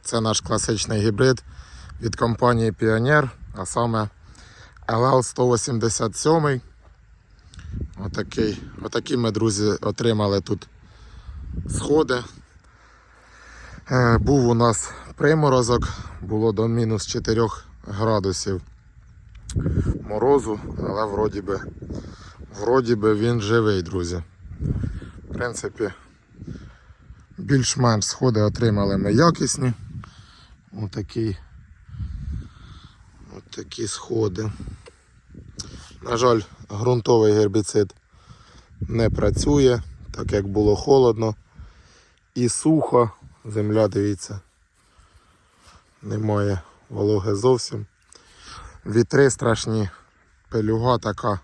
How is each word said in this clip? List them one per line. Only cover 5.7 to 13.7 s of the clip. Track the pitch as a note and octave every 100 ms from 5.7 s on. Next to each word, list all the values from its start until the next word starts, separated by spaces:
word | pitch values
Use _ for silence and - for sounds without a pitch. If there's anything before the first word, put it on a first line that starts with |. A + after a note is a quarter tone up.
| A#2 A2+ - A#2 -
сьомий. | D3 E3 D3+ B2+ - - - - _ - _ - - - - - - - G2+
Отакий, | E2+ F#2+ - A2 F#2 - -
отакі | F#2 A#2 A2 B2+
ми, | A#2
друзі, | G#2+ A2+ G2+ G#2+ G2+
отримали | - - A#2 G#2+ G#2 G2+
тут | - G#2 - - - - - - - - - - -
сходи. | - - D3+ C3+ B2 - - - _ _ _ - - _ - - - - - -